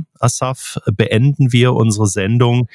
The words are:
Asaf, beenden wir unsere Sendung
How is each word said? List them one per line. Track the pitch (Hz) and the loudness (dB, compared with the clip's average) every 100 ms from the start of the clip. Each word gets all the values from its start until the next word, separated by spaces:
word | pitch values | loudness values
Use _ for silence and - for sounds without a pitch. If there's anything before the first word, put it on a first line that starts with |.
| 160 - | -6 -4
Asaf, | 120 - 131 131 - - - | -4 -4 -6 -8 -10 -10 -6
beenden | 101 110 110 139 139 131 | -2 0 2 0 2 0
wir | 120 123 | 2 2
unsere | 127 113 104 107 | 2 0 0 -2
Sendung | 104 95 120 120 123 123 | -2 0 2 2 2 -2